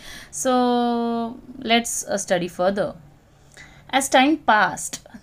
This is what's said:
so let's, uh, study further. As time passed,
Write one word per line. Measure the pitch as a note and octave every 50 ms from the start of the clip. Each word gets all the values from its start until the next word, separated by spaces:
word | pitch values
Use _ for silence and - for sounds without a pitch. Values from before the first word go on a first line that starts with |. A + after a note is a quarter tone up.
| - - - - - -
so | - - - B3+ B3 B3 B3 B3 A#3+ A#3+ A#3+ A#3+ A#3+ A#3 A#3 A#3 A#3 A#3 A#3 A3+ B3 - - B3+ - -
let's, | - A3 A#3 A#3 A#3 - - - -
uh, | - -
study | G3 - - F#3+ F3 E3+ F3
further. | - - F3+ G3 G3+ G#3 E3 C#3+ - - - - - _ _ _ _ _ - - - - - - - - - -
As | B3 C#4 C4+ -
time | - C4 C4 D4 D#4+
passed, | D#4 - A#3+ A3 G#3+ F#3+ - - - - - - - - - - -